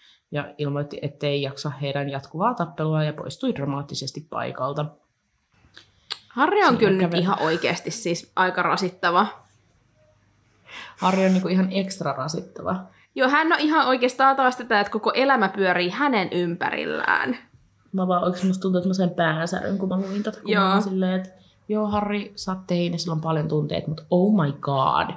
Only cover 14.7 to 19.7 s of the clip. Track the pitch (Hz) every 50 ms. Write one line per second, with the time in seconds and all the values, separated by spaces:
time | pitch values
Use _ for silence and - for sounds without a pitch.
14.7 | 233 208 208 208 - 220 - - - - 262 277 269 240 208 190 190 202 190 185
15.7 | 180 175 180 175 190 233 285 294 254 214 - - - 175 175 175 170 175 - -
16.7 | - - - - - - - - 90 - - - 247 - - _ _ - _ _
17.7 | _ _ _ _ - 190 185 185 180 175 175 180 180 - 190 190 185 190 - 190
18.7 | 185 180 175 190 185 190 185 170 180 - 170 160 156 156 165 170 185 - - -